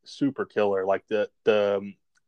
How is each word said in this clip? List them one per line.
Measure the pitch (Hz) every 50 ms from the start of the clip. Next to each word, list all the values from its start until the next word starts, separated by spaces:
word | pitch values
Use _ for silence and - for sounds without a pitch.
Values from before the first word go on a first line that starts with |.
| _
super | - - - 143 139 135 - -
killer. | - - 113 104 101 98 95 92
Like, | 98 95 95 -
the, | - 110 104 104 - _ _ -
the, | 113 107 107 104 101 101 98 98 101 98 _ _ _ _ _ _